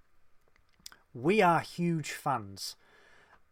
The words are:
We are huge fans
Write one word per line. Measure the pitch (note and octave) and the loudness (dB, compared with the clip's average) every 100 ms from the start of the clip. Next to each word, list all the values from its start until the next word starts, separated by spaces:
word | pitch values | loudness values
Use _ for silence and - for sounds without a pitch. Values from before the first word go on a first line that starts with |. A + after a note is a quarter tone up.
| _ - - - _ _ _ _ - - _ | _ -20 -20 -20 _ _ _ _ -20 -20 _
We | B2 C3+ G#3 | -4 2 4
are | F3+ D#3+ | 6 4
huge | - - F3 E3 C#3+ | 0 -2 0 0 -4
fans | - D3 B2 G2+ G2 - - _ - - - _ - _ | -6 -2 -2 -4 -12 -12 -14 _ -20 -20 -20 _ -20 _